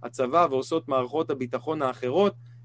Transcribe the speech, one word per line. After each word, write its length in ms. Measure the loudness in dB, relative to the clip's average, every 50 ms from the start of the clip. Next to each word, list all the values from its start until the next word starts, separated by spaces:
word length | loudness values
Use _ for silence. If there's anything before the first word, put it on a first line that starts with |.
| -14
הצבא 440 | -12 -4 -2 -2 2 4 4 4 4
ועושות 360 | 2 0 -2 0 -2 -2 -2 0
מערכות 420 | 0 0 0 0 -2 -4 -2 -2
הביטחון 520 | -2 -4 -4 -6 -6 -6 -4 -4 -2 0
האחרות, 520 | 0 -2 -2 -2 -4 0 2 2 2 2 0 -4 -18 -20 -20 -20